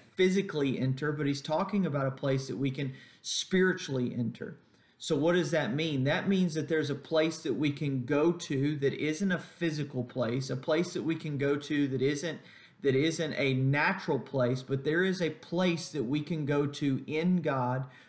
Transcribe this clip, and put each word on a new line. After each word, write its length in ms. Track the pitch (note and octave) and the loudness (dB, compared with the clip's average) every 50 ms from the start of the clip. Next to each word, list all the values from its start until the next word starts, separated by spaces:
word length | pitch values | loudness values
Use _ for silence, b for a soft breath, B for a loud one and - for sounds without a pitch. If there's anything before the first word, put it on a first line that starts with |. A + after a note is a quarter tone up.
| - - - | -16 -10 0
physically 640 | - F#3 F#3+ F#3 G3 F#3+ G3 - D3+ C#3+ C#3 A#2+ F2+ | 2 4 4 4 2 0 0 -2 0 0 0 0 0
enter, 340 | B2 C3 C3 C3+ D3+ D3+ D3 | 0 0 0 0 -2 -2 -2
but 140 | C#3+ D3 | 0 0
he's 140 | C#3+ C#3+ C#3 | 0 0 -2
talking 460 | - - D3+ E3 G3 F#3+ - G3+ F#3 | -2 -2 -2 -2 0 0 0 0 0
about 200 | D#3+ C#3 C#3+ C3+ | 0 0 0 -2
a 40 | C3+ | -2
place 380 | C3+ - - C#3 C3+ C3+ C3+ - | -2 -2 0 0 0 0 -2 -4
that 80 | A2 | -4
we 140 | G2+ C3+ C#3 | -2 -2 -2
can 220 | C3 D3+ C#3+ C3 C3+ B B B B B B | -2 -2 -4 -6 -6 B B B B B B
spiritually 920 | - - - - - - F#3 F#3 F#3 F3+ F3+ - - C3+ C3 B2 A#2+ - | -6 -6 -6 -2 0 2 4 4 4 2 0 -4 -4 -2 -2 -2 -2 -2
enter. 440 | B2 A#2+ A2+ - - - - - - b b b b b b b b | -2 -2 -2 -4 -6 -10 -12 -12 -16 b b b b b b b b
So 180 | - - E3 | -4 -2 0
what 180 | C#3 C#3+ E3+ F3 | 2 4 4 4
does 160 | F3+ E3 C#3+ | 4 2 2
that 240 | D#3 D#3 C#3+ G#2+ A2+ | 2 0 0 0 0
mean? 300 | D3 D#3+ E3 D3 C3+ C3 | 0 0 0 0 0 2
That 240 | C#3 D#3+ F#3 - F#3+ | 2 0 2 2 2
means 260 | G3 F#3+ F#3 F3 D3 | 2 4 2 2 0
that 120 | D#3 C#3+ | -2 -2
there's 240 | - E3 D#3 C#3+ C3 | 0 0 0 0 0
a 40 | C#3 | -4
place 440 | - - - D#3+ D#3 D#3+ D#3+ D#3+ - - | -6 -4 0 2 2 2 2 0 -4 -4
that 120 | D#3 A#2+ | -4 -2
we 160 | A2+ D3+ D3 | 0 0 -2
can 340 | C#3+ - D#3 C#3+ C3+ C3 A#2+ | 0 -2 -2 -2 -2 -2 -2
go 280 | A#2+ D3 C#3+ D#3 E3+ E3+ | 0 2 2 4 2 2
to 440 | F3 - - D3+ C3 C#3 D3 D3+ | 0 -4 -4 -2 0 0 0 0
that 180 | C#3 C#3 C3+ - | 0 0 0 0
isn't 360 | - - D3+ D#3 D#3 G3+ F#3+ | 0 -2 -4 -2 0 0 0
a 80 | F3+ D#3 | 0 -2
physical 640 | - - - - E3+ E3 D3+ D3 C#3+ - - B2+ A#2+ | -4 -8 -8 -4 -2 -2 -2 -2 -4 -4 -4 -6 -6
place, 480 | - - C3 A#2+ A2+ A#2+ C3+ C3 - | -4 -4 -2 -2 0 0 -2 -2 -2
a 60 | C#3 | -4
place 380 | C3 - - D#3 E3 F3 F3 - | -4 -2 0 0 2 0 0 -2
that 80 | C3 A2 | -4 -2
we 120 | D3+ E3 | -2 -2
can 220 | D#3+ - D#3+ D3 | -2 -4 -4 -2
go 200 | C3+ C#3 C#3 C#3+ | 0 2 2 2
to 300 | D3 D3 - D#3 D3 C#3+ C3+ | 0 0 -2 0 2 2 2
that 120 | C3 B2+ | 2 2
isn't, 400 | B2+ C#3 D3 C#3+ F3 E3+ D#3 - B B B B B B B B | 2 0 0 0 -4 -6 -6 -8 B B B B B B B B
that 160 | - C#3 C3 | 0 2 4
isn't 380 | C3 D3 E3 D#3 D#3+ E3 D3+ - | 4 4 2 2 0 -2 -2 -2
a 200 | - C#3+ C3+ C3+ | 0 0 2 2
natural 640 | C3 C3 C3+ C#3 D3 D#3 F3 G3 F#3+ - - D3+ B2+ | 2 2 4 4 4 2 2 0 0 0 0 -2 -2
place, 440 | A2 - - C3+ B2 A#2+ B2+ C3 - | -2 -2 0 0 2 2 0 -2 -2
but 200 | - C3+ C3+ C3+ | -2 -4 -2 0
there 220 | D#3 D#3 E3+ F#3 | 0 2 2 2
is 160 | F#3+ F#3 F3+ | 2 2 0
a 100 | F3 D#3 | -2 -2
place 600 | - - - - - F3 F#3 F3+ E3+ D#3+ E3 - | -4 -6 -8 -4 0 2 2 2 2 0 -2 -4
that 140 | - D3+ B2 | -4 -4 -2
we 160 | A2+ C#3 D3+ | 0 0 -2
can 260 | D3 - F3 D#3 D3+ | -2 -2 -2 -2 0
go 200 | C3+ D3 C#3+ D3 | 2 2 2 2
to 380 | C#3+ C#3+ - D3+ C#3+ C3+ B2+ - | 0 -2 -2 0 0 0 0 -2
in 360 | - D3 D#3 E3 F3+ F#3 F3 D3+ | -2 -2 0 2 4 2 2 2
God 420 | D3+ C#3 C3 B2 B2 B2+ C3 C3+ B B B B | 0 0 0 0 0 0 -2 -2 B B B B